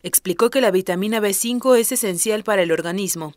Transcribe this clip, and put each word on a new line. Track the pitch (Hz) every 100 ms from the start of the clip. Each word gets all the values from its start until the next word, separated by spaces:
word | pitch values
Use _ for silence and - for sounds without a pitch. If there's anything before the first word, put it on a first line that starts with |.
explicó | 180 - 185 175 233
que | 269
la | 240
vitamina | 190 190 180 208 226
B | 208
cinco | 190 233 247 262
es | 247 233
esencial | 247 214 175 220 214
para | 214 202
el | 170
organismo | 160 160 190 190 165 156